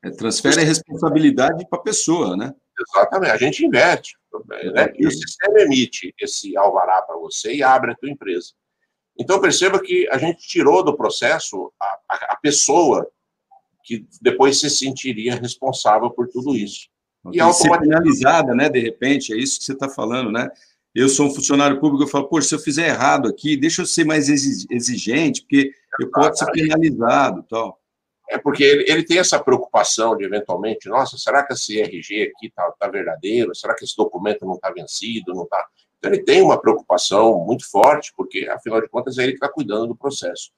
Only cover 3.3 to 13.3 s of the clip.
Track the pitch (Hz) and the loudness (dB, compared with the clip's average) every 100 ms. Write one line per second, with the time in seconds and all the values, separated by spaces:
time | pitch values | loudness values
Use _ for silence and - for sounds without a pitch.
3.3 | 110 127 - 311 131 165 165 - - _ | 2 0 0 2 4 4 2 -4 -20 _
4.3 | - - - 95 101 151 - - 151 156 | -18 -16 -10 -4 0 0 2 0 0 -8
5.3 | - 196 208 151 135 113 - 90 - 104 | -4 4 4 6 4 0 -4 -14 -10 -8
6.3 | - 101 92 101 95 90 92 90 85 82 | -8 -6 0 2 2 2 0 -2 -10 -10
7.3 | - 107 139 131 131 127 117 135 139 101 | -8 -6 0 2 2 2 -8 -12 -10 -6
8.3 | 90 - _ _ _ _ _ _ - 127 | -6 -8 _ _ _ _ _ _ -12 0
9.3 | 190 185 143 180 190 - 180 151 135 165 | 2 4 2 2 0 0 0 0 0 -2
10.3 | 175 - - 139 175 151 147 - - 123 | -6 -4 2 4 6 4 0 -2 -2 0
11.3 | 160 - 98 87 _ 98 98 _ 98 - | -2 -4 -10 -12 _ -8 -8 _ -8 -6
12.3 | - 151 - - - 156 101 - _ _ | -2 0 0 2 4 4 2 -2 _ _